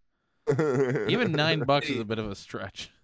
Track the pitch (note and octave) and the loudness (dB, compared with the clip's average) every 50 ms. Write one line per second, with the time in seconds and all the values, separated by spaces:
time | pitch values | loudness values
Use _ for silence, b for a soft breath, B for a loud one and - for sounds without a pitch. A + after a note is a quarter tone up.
0 | _ _ _ _ _ _ _ _ _ - C#3 B2 D#3 D3+ B2+ C3 C3+ B2 C3 C#3+ | _ _ _ _ _ _ _ _ _ -2 0 2 2 2 2 2 2 2 2 0
1 | G#2 G#2+ F3+ A#3+ B3 F#3 D#3 D3 D3 D#3+ D#3+ D#3 C#3 C3 C#3+ C#3+ C#3 C#3+ C3+ A2+ | 0 2 2 2 2 2 0 2 2 2 0 0 2 2 2 2 2 0 -2 -4
2 | A2 G#2 A2 A2 G#2+ G#2+ G2 - - - - G2+ G2 G2 - - - - - _ | -4 -4 -4 -4 -4 -6 -8 -10 -12 -10 -10 -10 -10 -10 -12 -12 -14 -14 -16 _